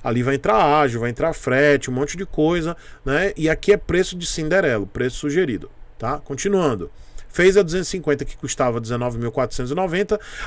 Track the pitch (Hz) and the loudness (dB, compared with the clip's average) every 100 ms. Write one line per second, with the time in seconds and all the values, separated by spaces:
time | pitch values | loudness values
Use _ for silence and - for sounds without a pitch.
0 | 120 120 123 135 196 214 156 151 139 117 | -4 0 0 0 2 4 6 4 4 0
1 | 120 117 165 - 131 131 147 139 - 127 | -4 -2 -2 -2 0 4 6 4 2 -4
2 | 147 170 196 - 156 175 160 - - - | -4 -6 -6 0 2 2 -2 -6 -12 -8
3 | 135 147 190 - 156 160 - 202 - 175 | -2 0 0 0 0 2 4 2 2 0
4 | 185 180 170 - - 185 160 110 101 117 | 0 -2 -6 -4 0 2 2 0 -2 -4
5 | 123 - 147 160 156 95 - - - - | -4 -4 -2 0 0 -2 -8 -18 -20 -8
6 | 117 147 - 135 202 196 156 101 82 - | -6 -6 -8 -4 0 2 2 0 -6 -14
7 | - - - - 185 196 175 - - 185 | -16 -14 -8 4 6 6 4 0 -4 -4
8 | 151 139 143 - 151 - 127 117 113 120 | -2 -2 -2 -8 -6 -2 0 0 -4 -4
9 | 123 120 117 135 123 - 127 160 190 175 | -4 -4 -4 -2 -2 -2 -4 -2 -2 -2
10 | 202 208 - - | -2 -2 -6 -14